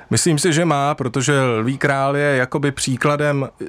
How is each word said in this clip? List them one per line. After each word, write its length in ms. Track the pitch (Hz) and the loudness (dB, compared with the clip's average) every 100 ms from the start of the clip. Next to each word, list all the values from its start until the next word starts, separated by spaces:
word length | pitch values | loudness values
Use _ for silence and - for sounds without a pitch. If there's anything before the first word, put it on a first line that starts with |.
| - | -4
Myslím 280 | 113 180 151 | 0 2 2
si, 140 | 185 | 2
že 120 | 151 | 2
má, 300 | 175 143 143 | 2 0 0
protože 460 | 151 123 139 127 143 | -2 -4 -2 0 2
Lví 380 | 131 113 117 135 | 2 0 -2 0
král 380 | 147 139 139 143 | 0 2 0 0
je 200 | 147 135 | 0 0
jakoby 360 | 120 156 143 | 0 -2 -2
příkladem 760 | - - 123 151 147 147 143 127 - | -2 -4 0 0 0 0 -2 -4 -8